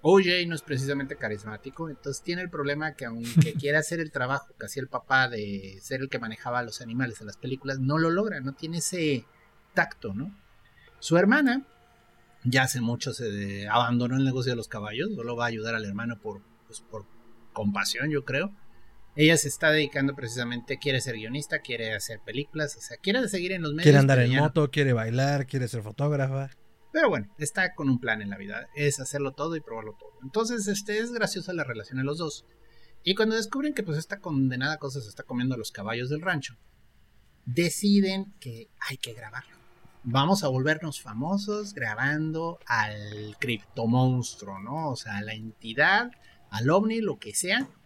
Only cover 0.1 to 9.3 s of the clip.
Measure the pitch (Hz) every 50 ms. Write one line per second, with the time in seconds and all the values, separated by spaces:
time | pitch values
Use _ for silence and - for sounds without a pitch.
0.1 | 190 196 190 175 180 180 175 170 165 147 - - 143 127 135 139 143 139 135 135
1.1 | 147 - - 107 107 98 104 107 104 104 - 135 - - 165 160 139 - - 143
2.1 | 139 - - - 175 175 185 175 175 151 143 143 143 151 156 160 143 - 135 117
3.1 | 117 117 117 120 117 160 160 156 143 - 139 143 147 156 151 - 175 170 165 151
4.1 | - 135 123 127 139 139 - - - - - - - 135 127 - - 123 - -
5.1 | 135 131 131 120 120 107 104 101 101 98 95 95 95 95 - - 135 127 135 135
6.1 | - 127 117 110 110 - - 123 120 123 120 113 - - 123 113 113 123 131 120
7.1 | 107 - 113 104 - - - 131 135 131 - 139 135 135 131 135 147 160 165 165
8.1 | 170 190 214 214 185 143 127 135 139 - - 160 170 170 - - 185 180 160 151
9.1 | 143 117 - _